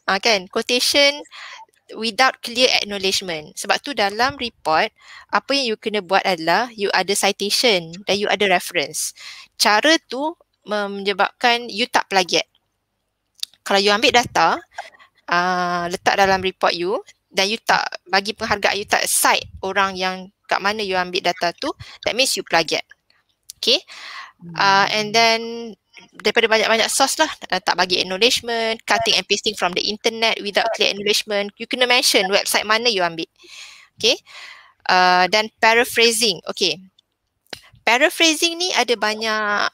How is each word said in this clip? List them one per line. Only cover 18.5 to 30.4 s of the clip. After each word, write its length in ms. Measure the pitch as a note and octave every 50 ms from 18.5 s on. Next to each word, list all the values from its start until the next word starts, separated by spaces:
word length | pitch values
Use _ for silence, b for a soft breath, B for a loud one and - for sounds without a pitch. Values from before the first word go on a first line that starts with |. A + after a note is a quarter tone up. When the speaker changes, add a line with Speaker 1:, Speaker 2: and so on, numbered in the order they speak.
| A3+ G#3 G3 G3+ -
Speaker 1:
you 120 | G3 G#3
tak 180 | - - - -
cite 420 | - - - - C4 A3+ - - - - -
orang 340 | - F#3+ F#3+ G3 G3 G3 F#3+
yang 220 | F3+ F#3 F#3 F#3 F#3 F#3 F#3 - _ _
kat 140 | - E3 -
mana 240 | F#3 G3 G#3 A3
you 120 | G#3+ G3 F#3
ambil 260 | F#3 F3+ F3+ F3+ F3+
data 280 | - F3 F3 - - F3 -
tu, 160 | - - C#4+ F#4 - B B B B
that 120 | B - -
means 200 | A3 C4+ - -
you 80 | -
plagiat. 400 | - - - E3 E3 D3 - - - _ - _ _ _ _ _ _ _ _ _ _ - - _
Okey? 200 | - - A#3+ D#4+ - B B B B B B B B B B B - E3+ E3+
Ah, 320 | E3 G3+ G3 G3 G3 G3+
Speaker 2:
Hmm. 100 | - -
Speaker 1:
and 120 | G#3+ G#3+ G#3
then 300 | G#3 A3+ A#3 A3+ A3+ A3+ A#3 A#3 A#3 A#3 A#3 A#3 G3 - _ _ _ - - - _
daripada 320 | - - - - - A3
banyak-banyak 420 | G#3+ G#3+ A3 G#3 - A3 A3+ G#3 G#3
source 300 | - - C4+ C4+ - -
lah, 120 | D#4+ D4+ - - - -
ah, 120 | - F#3
tak 160 | - - E3+
bagi 240 | E3 F3+ F#3 F3+ -
acknowledgement, 840 | - F3+ F#3+ F#3 G#3+ B3 A#3+ - A#3 A#3 A#3 A3+ A3+ A3+ A3+ A3+ -
cutting 300 | - G#3+ G3+ A3+ - -
and 120 | E3 F#3
pasting 280 | - G3+ G3+ - A3 G#3
from 160 | - - F3+
the 100 | F3 - -
internet 540 | - G#3 G#3+ - A#3+ A3+ A3+ A3+ A3+ G#3
without 260 | -